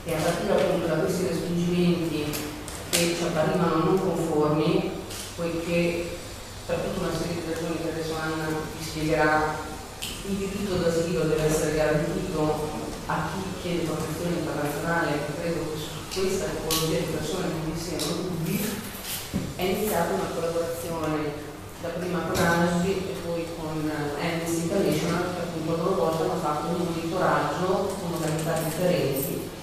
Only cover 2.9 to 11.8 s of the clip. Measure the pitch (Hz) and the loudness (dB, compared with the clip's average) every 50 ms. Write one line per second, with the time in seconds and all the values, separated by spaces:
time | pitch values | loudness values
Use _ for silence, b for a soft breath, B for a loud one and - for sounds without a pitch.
2.9 | - 170 170 170 170 170 175 165 - 156 156 160 175 175 170 165 156 160 170 190 | 2 4 4 4 4 2 0 0 2 4 4 4 4 4 4 4 4 4 4 4
3.9 | 190 185 - 175 165 165 160 160 151 151 151 151 151 160 156 165 180 185 190 - | 4 4 4 2 2 2 2 2 4 4 4 4 4 4 4 4 4 4 2 0
4.9 | - - - - - - - - - - 170 170 165 165 170 175 170 170 170 170 | -4 -6 -8 -8 -10 -10 -10 -10 -6 -4 -2 -2 -2 -2 -2 2 2 4 4 4
5.9 | 170 170 170 170 170 - - - - - - - - - - - 170 170 180 196 | 2 0 -2 -4 -6 -8 -8 -10 -10 -10 -12 -12 -12 -12 -4 -2 -2 -2 0 -2
6.9 | 196 185 175 165 160 160 170 170 170 165 160 160 160 165 165 165 160 156 160 156 | -2 -2 -2 -2 -2 -2 -2 -2 -2 -4 -4 -4 -4 -4 -2 -4 -4 -2 -2 -4
7.9 | 156 160 160 160 160 156 160 160 160 160 160 156 156 156 - - - - 160 - | -4 -2 -4 -4 -4 -2 -2 -2 -2 -2 -2 -2 -2 -2 -4 -6 -6 -8 -8 -6
8.9 | - 156 151 156 160 151 151 147 151 156 156 151 - - - - - - - - | -4 -2 0 2 4 4 4 4 4 4 2 2 -2 -4 -6 -8 -8 -10 -10 -12
9.9 | - - - - - - - 196 196 190 190 190 190 196 196 196 180 170 170 170 | -10 -8 -8 -8 -8 -8 -4 -4 -2 -2 -2 -2 -2 -2 -2 0 0 2 2 4
10.9 | 165 165 165 170 165 160 156 156 151 156 156 156 156 151 156 156 151 156 | 4 2 2 2 2 2 2 2 2 4 4 4 4 4 2 2 2 2